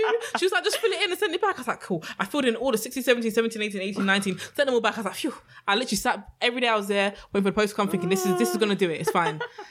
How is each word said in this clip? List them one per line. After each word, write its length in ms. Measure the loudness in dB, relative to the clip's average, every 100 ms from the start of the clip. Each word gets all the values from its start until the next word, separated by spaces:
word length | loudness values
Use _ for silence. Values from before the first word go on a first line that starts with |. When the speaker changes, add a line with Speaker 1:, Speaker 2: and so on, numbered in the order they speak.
| 0 0 -2
Speaker 1:
do." 80 | 0
She 60 | 2
was 60 |
like, 100 | 2
"Just 140 | 0 0
fill 140 | 0
it 100 | 0
in 60 | -2
and 100 | 0
send 140 | -2
it 80 | 0
back." 140 | 0 -2
I 20 |
was 100 | -4
like, 140 | -6
"Cool." 220 | -4 -6 -6 -8
I 60 | -4
filled 200 | 0 0
in 100 | 2
all 160 | 0
the 60 | 0
sixteen, 240 | -2 -4
seventeen, 280 | 2 2 2
seventeen, 300 | 0 0 -2
eighteen, 420 | -6 -4 -6 -2 2
nineteen, 320 | 2 2 -4
sent 300 | -6 0 2
them 80 | 4
all 60 |
back. 120 | 2
I 40 | -2
was 80 | -6
like, 80 | -4
"Phew." 180 | -6 -6 -14 -12 -2
I 60 | 0
literally 220 | 0 -2
sat 320 | 0 -2 -6 -2
every 220 | -2 2
day 60 | 2
I 80 | 2
was 120 | 2
there 260 | 2 2 -2 -4
waiting 100 | 0
for 60 | 2
the 20 |
post 180 | 2 0
to 40 | 2
come 120 | 0
thinking, 200 | 0 0
"This 160 | 2 2
is, 120 | 2
this 140 | 2
is 60 | 2
gonna 180 | 0 2
do 140 | 0
it. 100 | 0
It's 100 | 0
fine." 300 | 0 0 -2 -8
Speaker 2:
<laughs> 60 | -12 -16